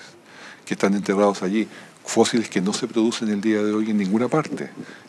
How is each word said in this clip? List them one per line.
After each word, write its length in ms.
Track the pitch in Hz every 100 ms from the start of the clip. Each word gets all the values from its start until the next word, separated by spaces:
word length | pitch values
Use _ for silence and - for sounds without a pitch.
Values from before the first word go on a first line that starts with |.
| - - - - - -
que 100 | -
están 200 | 95 101
enterrados 480 | 101 104 98 104 98
allí, 260 | 95 107 98 - - -
fósiles 440 | - 113 113 120 107
que 120 | 104
no 120 | 92
se 160 | 104 120
producen 400 | 117 113 113 110
el 120 | 101
día 220 | 107 107
de 100 | 107
hoy 180 | 107 110
en 80 | 107
ninguna 280 | 95 107 123
parte. 440 | 156 151 - - - - -